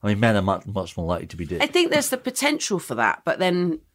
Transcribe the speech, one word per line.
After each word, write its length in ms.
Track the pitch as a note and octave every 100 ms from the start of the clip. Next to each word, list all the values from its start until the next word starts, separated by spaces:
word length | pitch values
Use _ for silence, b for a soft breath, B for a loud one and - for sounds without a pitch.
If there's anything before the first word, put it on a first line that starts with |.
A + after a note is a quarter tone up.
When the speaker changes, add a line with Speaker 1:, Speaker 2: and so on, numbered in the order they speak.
Speaker 1:
I 40 | G#2
mean, 120 | G#2
men 140 | A#2 G#2+
are 40 |
much, 220 | F#2+ F#2
much 320 | - G2+ F2 -
more 80 |
likely 220 | E2 F2 -
to 100 | E2
be 80 |
dicks. 180 | D#2 F2
Speaker 2:
I 40 | C#4+
think 240 | F4+ F4
there's 180 | D4+ -
the 80 | C4
potential 640 | - B3+ C#4+ D4+ - F#3
for 160 | -
that, 260 | A#2 A2 - -
but 120 | -
then 420 | F#3 F3+ F3+ D#3 _